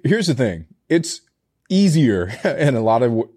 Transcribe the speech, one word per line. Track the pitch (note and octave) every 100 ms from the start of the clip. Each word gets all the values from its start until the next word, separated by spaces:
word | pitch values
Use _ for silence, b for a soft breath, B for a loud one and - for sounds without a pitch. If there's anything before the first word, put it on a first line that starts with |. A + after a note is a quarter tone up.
here's | - G#3+ E3+
the | B2+
thing. | A#2 E2+ D#2+ _ -
It's | E3+ E3 - _ _ _ _ -
easier | F#3+ G3 D#3+ C3 G2 F2
<laughs> | A2+
in | F#3+ - D3 A#2+
a |
lot | A2 A2+
of | B2
w-, | A2+ -